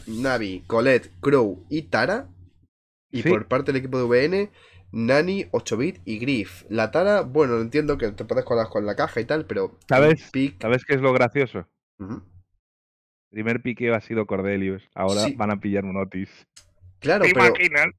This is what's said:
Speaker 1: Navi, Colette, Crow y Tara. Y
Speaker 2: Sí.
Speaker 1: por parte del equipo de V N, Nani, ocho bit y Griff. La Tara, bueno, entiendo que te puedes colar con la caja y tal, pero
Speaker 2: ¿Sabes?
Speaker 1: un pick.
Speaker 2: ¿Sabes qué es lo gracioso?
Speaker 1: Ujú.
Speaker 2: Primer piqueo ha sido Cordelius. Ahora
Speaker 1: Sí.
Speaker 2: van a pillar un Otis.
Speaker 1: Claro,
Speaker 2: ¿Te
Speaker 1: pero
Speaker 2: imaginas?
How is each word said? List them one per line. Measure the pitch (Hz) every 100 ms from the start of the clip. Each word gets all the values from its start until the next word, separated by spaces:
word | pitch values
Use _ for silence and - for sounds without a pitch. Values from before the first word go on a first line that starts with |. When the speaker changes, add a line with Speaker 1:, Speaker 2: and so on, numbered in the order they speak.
| -
Speaker 1:
Navi, | 110 131 123 101 90 -
Colette, | 113 131 123 - -
Crow | 143 139 107 90 -
y | 151
Tara. | 147 113 131 220 277 - - _ _ _ _ _ _
Y | 123
Speaker 2:
Sí. | 107
Speaker 1:
por | 214 -
parte | 127 -
del | 135
equipo | 131 127
de |
V | 120 123
N, | 147 190 208 _ _ - -
Nani, | 113 113 139 175 196 -
ocho | 117 - 110
bit | 156 -
y | - 107
Griff. | 127 127 95 - -
La | 110 110
Tara, | 151 196 208
bueno, | 143 143 139 117
entiendo | 113 143 147 139
que | 113
te | 98
puedes | 113 127
colar | - 117 110
con | 107 104
la | 104
caja | 156 120
y |
tal, | 117 151 -
pero | 101 95 - -
Speaker 2:
¿Sabes? | 135 147 156 -
Speaker 1:
un |
pick. | 135 135 -
Speaker 2:
¿Sabes | 113 127
qué | -
es | 139
lo | 135
gracioso? | 127 120 147 131 101 82 _ _ -
Speaker 1:
Ujú. | 98 123 92 - _ _ _ _ _ _ _ _ _
Speaker 2:
Primer | 104 110 120
piqueo | 123 113 120
ha | 110
sido | - 113 104
Cordelius. | 98 98 98 98 95 -
Ahora | - 95 101 110
Speaker 1:
Sí. | 135
Speaker 2:
van | 104
a | 101
pillar | 104 98
un | 98 95
Otis. | 95 92 98 - _ - - _ - _
Speaker 1:
Claro, | 139 196
Speaker 2:
¿Te | 185
Speaker 1:
pero | 185 190
Speaker 2:
imaginas? | - 180 147 165